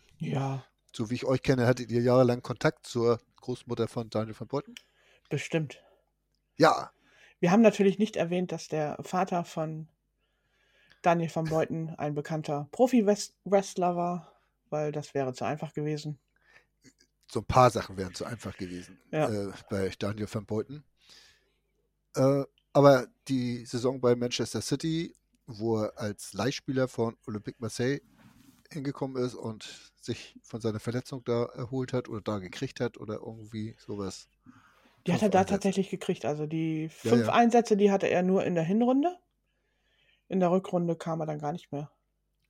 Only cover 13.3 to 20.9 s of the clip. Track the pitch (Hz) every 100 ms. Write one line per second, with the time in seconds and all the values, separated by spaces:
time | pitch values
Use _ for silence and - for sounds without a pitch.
13.3 | _ 180 196 190 - 180 175 175 175 -
14.3 | _ _ _ _ 151 151 147 - 139 131
15.3 | 123 110 151 156 - 151 151 151 143 _
16.3 | _ _ _ _ _ _ _ _ _ -
17.3 | 113 - 131 123 110 - 95 92 - -
18.3 | 113 101 - 90 90 92 - _ 156 123
19.3 | 107 98 - - 98 95 - 101 107 104
20.3 | 113 98 107 - 147 -